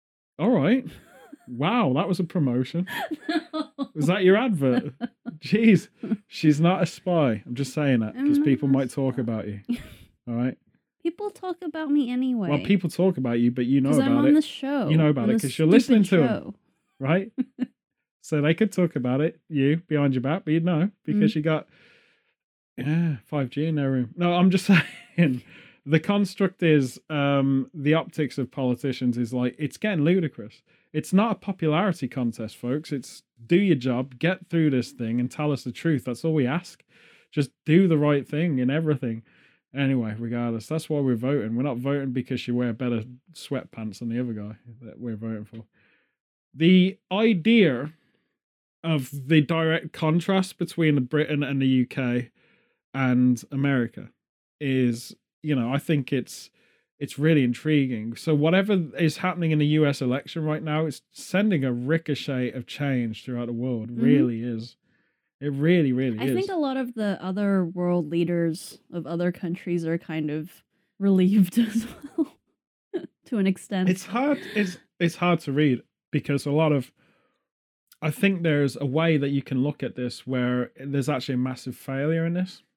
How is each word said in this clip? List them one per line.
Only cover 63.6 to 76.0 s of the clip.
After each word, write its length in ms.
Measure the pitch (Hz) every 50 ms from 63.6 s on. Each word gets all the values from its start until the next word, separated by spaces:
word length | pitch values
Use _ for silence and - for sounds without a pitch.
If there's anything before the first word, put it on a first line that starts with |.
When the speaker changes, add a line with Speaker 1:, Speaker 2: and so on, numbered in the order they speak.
| 123 131 123 113 110 120
Speaker 2:
Mm-hmm. 100 | 120 117 113
Speaker 1:
Really 380 | 143 147 143 - 123 113 113
is. 360 | 120 123 117 110 120 - - _ _ _ _ _ _ _ _ _ _ _ _ -
It 100 | 139 147
really, 400 | 139 139 147 165 180 175 151 131
really 260 | 123 127 131 127 110 107
Speaker 2:
I 60 | 127
Speaker 1:
is. 100 | 135 131
Speaker 2:
think 140 | 370 392 392
a 60 | 381
lot 220 | 330 294 269 262
of 160 | 269 254 240 -
the 220 | 220 214 202 190 -
other 440 | 165 185 185 208 208 202 196 190 180
world 440 | 165 180 180 180 175 175 175 160 147
leaders 720 | 170 170 170 165 175 170 170 165 156 - - - - - _ _
of 140 | - 175 -
other 260 | 139 170 170 175 180
countries 540 | 180 - - 165 175 - - 180 175 170 165
are 120 | 160 165
kind 340 | 170 - - 156 160 151 147
of 320 | 151 156 151 - - - _ _ _ _ _ _ _ -
relieved 580 | 196 202 190 185 180 185 202 214 180 175 - 233
<laughs> 80 | 226
as 180 | 214 208 226 220 - - - - - -
well, 200 | - 294 - _ _ _ _ _ _ _ _ _ _ _ _ - 349 330 - _ _ _
to 120 | - 247
an 80 | 208 190
extent. 440 | 196 190 - - - 202 185 185 185
Speaker 1:
It's 160 | 185 185 -
hard, 340 | - 190 247 269 294 277 - - - -
it's, 220 | 214 208 180 - - _ _ _ -
it's 160 | 175 165 -
hard 220 | - 175 180 170 165
to 100 | - 147
read 300 | 135 147 156 143 123 117 - _ _ _